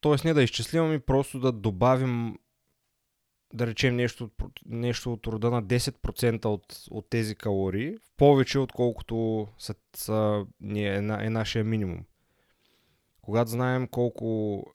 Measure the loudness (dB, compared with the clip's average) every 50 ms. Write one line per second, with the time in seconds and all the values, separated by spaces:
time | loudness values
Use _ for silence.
0 | 4 4 2 4 4 2 4 4 4 4 2 -4 -8 -2 0 0 2 2 0 -2
1 | 0 2 2 2 2 0 -6 -2 0 0 0 0 -2 -2 0 2 4 4 4 4
2 | 2 0 0 -2 -2 -4 -6 -10 _ _ _ _ _ _ _ _ _ _ _ _
3 | _ _ _ _ _ _ _ _ _ _ -6 -4 -4 -4 -2 0 2 2 2 2
4 | 0 0 -2 -4 -12 -12 _ _ -10 -10 -10 -18 -16 -10 -8 -4 -2 -2 -2 -4
5 | -4 -6 -6 -6 -6 -6 -6 -2 0 0 0 0 0 0 0 0 0 -2 -6 _
6 | _ -6 -4 2 2 2 2 2 0 -2 -2 -2 -4 _ -20 -20 -18 -12 -12 -12
7 | -8 _ -2 -2 -2 -2 -4 -6 -4 -2 0 0 0 0 0 -2 -4 -4 -8 -12
8 | _ _ _ 6 8 8 8 8 6 4 2 -2 -2 -2 0 0 0 0 0 -4
9 | -8 -6 -4 -2 0 0 0 -2 -4 -6 -10 -18 -12 -12 -12 _ _ _ _ -14
10 | -6 -2 0 2 2 2 2 0 -2 -6 -12 _ -10 -6 -4 -2 -2 0 0 0
11 | 0 -2 -2 -2 -2 -2 -2 -2 -2 -2 0 -2 0 0 0 0 0 -2 -4 -8
12 | -10 _ _ _ _ _ _ _ _ _ _ _ _ _ _ _ _ _ _ _
13 | _ _ _ _ _ -2 0 0 0 0 0 -2 0 0 0 -2 -2 -4 -2 -2
14 | -2 -2 -2 -4 -4 -2 -2 -2 -2 -2 -4 -6 -8 -12 _